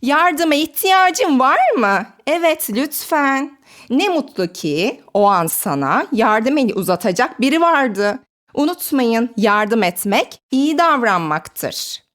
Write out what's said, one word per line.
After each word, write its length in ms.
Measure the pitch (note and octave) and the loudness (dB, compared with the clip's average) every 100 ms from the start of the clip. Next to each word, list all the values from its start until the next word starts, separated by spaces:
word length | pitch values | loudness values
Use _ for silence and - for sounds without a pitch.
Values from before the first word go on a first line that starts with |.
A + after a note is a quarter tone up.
Yardıma 520 | B3+ D4 F4 D4+ E4 | 0 2 2 2 0
ihtiyacın 840 | C#4+ D#4 - F#4+ F#4+ F#4 F4+ F#4+ C4+ | 0 -2 -4 2 4 4 2 0 2
var 300 | C4 E4 F#5 A4+ | 2 2 2 2
mı? 300 | G#3+ G3 - _ - | 2 0 -2 _ -4
Evet, 420 | E4 E4+ D#4+ - | 0 0 0 -2
lütfen. 880 | G#3+ D4 - - D#4 C#4 C4+ C#4 - _ - - | -4 -4 -6 -4 0 0 -2 -4 -12 _ -20 -2
Ne 180 | B3+ G4+ | 0 2
mutlu 440 | E4+ - - F3+ | 0 -4 -6 -6
ki 480 | - D#3+ D3 G3+ C#4 - | -4 -4 -2 -2 -4 -6
o 120 | - G3+ | 0 2
an 200 | F#3+ E3 | 2 0
sana 600 | - - C#3+ C#3 F#3 F4+ | -4 -4 -2 0 0 0
yardım 460 | A3 A3 G#3+ A3+ D4+ | 0 2 2 2 0
eli 160 | B3 | 0
uzatacak 680 | - F3+ F3+ G#3+ F3+ B3+ - | -2 -2 -2 0 0 -2 0
biri 200 | C4 D#4 | 0 2
vardı. 580 | E4+ D#4+ C4 G3 D#4 C#4 _ _ _ | 2 2 0 0 -2 -4 _ _ _
Unutmayın, 760 | - D4 F4+ - C#4 A#3+ A3+ A#3+ A#3 | -4 -4 -4 -4 -2 0 0 -2 0
yardım 460 | G#3 G#3 G#3+ A3+ | 0 2 0 0
etmek 580 | F#3 F3 G#3 G#3 - - _ | 0 -2 -2 0 -2 -8 _
iyi 280 | C4 C#4+ D#4 | -2 0 2
davranmaktır. 1200 | E4+ D4 A#3 F#3 D#3+ D3+ - - C3 - - - _ | 2 2 2 0 0 -4 -6 -10 -10 -8 -10 -12 _